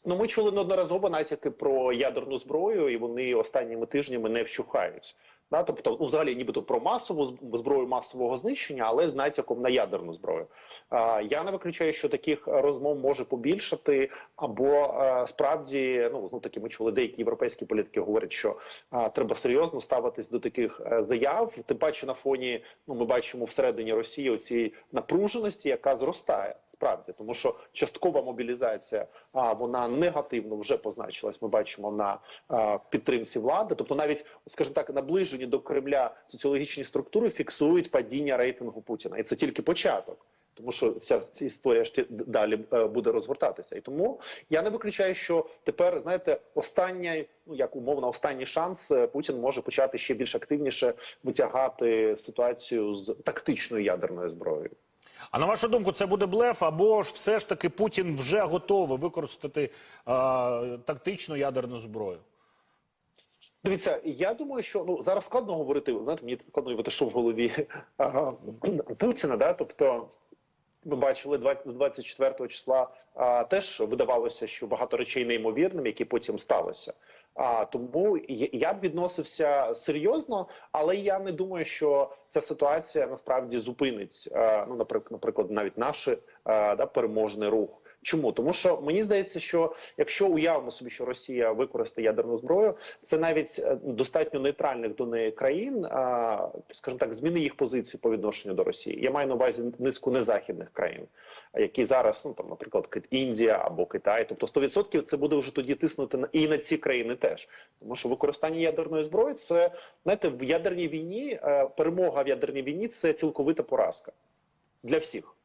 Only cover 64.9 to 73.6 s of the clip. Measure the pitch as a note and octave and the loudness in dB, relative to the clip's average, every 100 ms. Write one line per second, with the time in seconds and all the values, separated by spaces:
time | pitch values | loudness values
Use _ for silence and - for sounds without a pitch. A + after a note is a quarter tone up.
64.9 | F3+ - G3 - B3 G#3+ E3 C3+ C#3+ - | -2 0 0 0 -2 -2 -4 0 0 0
65.9 | A2+ A#2 E3 A#2+ B2 - - B2+ A2+ G#2+ | -2 -2 -4 -6 -8 -4 -4 -2 -4 -4
66.9 | - B2+ A#2+ A#2 A2+ A#2 A#2 A2 - - | 0 0 2 2 2 0 0 -4 -8 -14
67.9 | - C3 C3 C#3+ - - A2+ F#3+ E3+ - | -2 0 2 -2 -4 -14 -4 -2 -2 -4
68.9 | A2+ A#3 A#3 D#3 A2+ D3 F3+ - - C#3 | 0 0 2 0 4 4 2 -4 4 4
69.9 | A#2+ A2+ _ _ - _ _ _ _ E3 | 4 -6 _ _ -20 _ _ _ _ -6
70.9 | C3+ C#3 C3 C#3+ C#3+ B2+ C#3 C3 B2 C#3 | 2 2 0 -2 0 2 0 -6 0 0
71.9 | - - - C3+ C3 B2 - - C3 B2 | 0 -14 0 0 0 -8 -8 2 2 2
72.9 | - _ C3 B2 A#2+ A#2 F#3+ | -6 _ 0 4 4 2 0